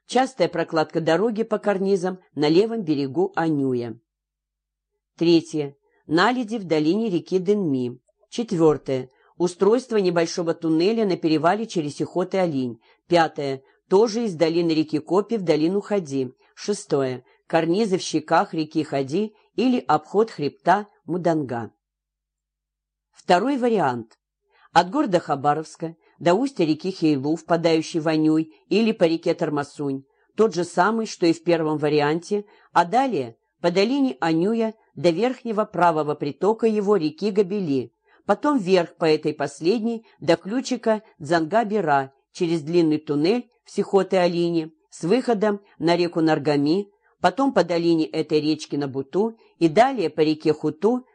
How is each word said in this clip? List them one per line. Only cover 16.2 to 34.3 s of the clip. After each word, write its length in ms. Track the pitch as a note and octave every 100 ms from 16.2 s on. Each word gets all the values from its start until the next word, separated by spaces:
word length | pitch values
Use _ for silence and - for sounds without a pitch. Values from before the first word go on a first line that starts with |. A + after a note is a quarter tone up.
| B2 - _ -
Шестое. 680 | - G#3 - D3 C3 B2+ - _ -
Карнизы 500 | E3 D#3+ F#3 A3+ F3+
в 40 |
щеках 520 | - D#3 D#3 E3 G3
реки 300 | D#3+ D#3 D#3+
Хади 500 | C#3 C#3 C3+ E3 G#3+ - _ -
или 240 | B3+ B3
обход 520 | - - - F#3+ A3+
хребта 560 | - C#3+ - E3 G3 G#3 _ -
Муданга. 640 | F3 E3+ D#3 C3 A#2 A2 - _ _ _ _ _ _ _ _ _ _ _ _ _
Второй 460 | _ - F3+ B3 C#4+
вариант. 600 | A#3+ G#3+ C#3+ A#2+ A2+ _ _ _ _ _ _
От 160 | E3+ F3+
города 300 | C4 C#4 F3
Хабаровска 760 | E3 C#3 D3 D3 D#3 - D#3+ E3 _ _
до 160 | D#3
устья 320 | F#3 C4+ - D#3
реки 260 | D3+ F#3
Хейлу, 440 | F#3 D#3+ C#3+ C#3+ E3+
впадающей 640 | - E3+ E3 D#3+ D#3 E3
в 80 | D#3
Анюй, 460 | D#3 D#3 D#3 D#3 - _
или 220 | G3 A3+
по 120 | A3
реке 300 | E3+ E3 E3+
Тормосунь. 680 | D#3+ D#3+ D3 C#3 - C#3+ C3+ - _ _ -
Тот 180 | A3
же 100 | E3+
самый, 440 | F3 - F#3+ A#3 G#3+
что 180 | - E3+
и 80 |
в 100 | D#3+
первом 340 | E3+ E3 D#3 D3+
варианте, 680 | D3 D3 C#3+ E3 - G#3 G#3 _ _
а 140 | E3 F3
далее 520 | A3+ C4+ E3+ A#2+ - _ _
по 120 | F3
долине 460 | F3+ A3 C#4+ C4 -
Анюя 540 | E3